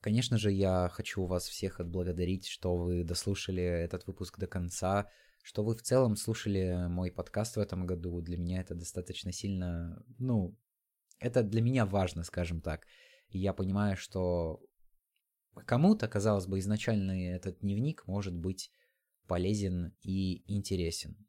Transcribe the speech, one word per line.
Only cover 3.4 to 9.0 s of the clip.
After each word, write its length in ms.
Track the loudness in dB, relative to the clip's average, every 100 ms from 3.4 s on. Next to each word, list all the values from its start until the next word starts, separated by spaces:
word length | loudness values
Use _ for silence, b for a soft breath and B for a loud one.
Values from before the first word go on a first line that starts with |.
| -2 0
этот 420 | 0 0 -2 -6 -8
выпуск 280 | -8 -10 -6
до 100 | -6
конца, 600 | -4 -4 -2 2 2 0 B B B
что 200 | -12 -2
вы 140 | -2 -2
в 60 |
целом 340 | 2 4 4 2
слушали 720 | -2 -2 0 0 2 0 0
мой 240 | 0 -2
подкаст 420 | -4 -6 -4 -4
в 60 | -2
этом 260 | -2 -2 -2
году. 340 | -2 -4 -6
Для 160 | -4 -4
меня 240 | -2 -2
это 140 | -4
достаточно 560 | -8 -8 -8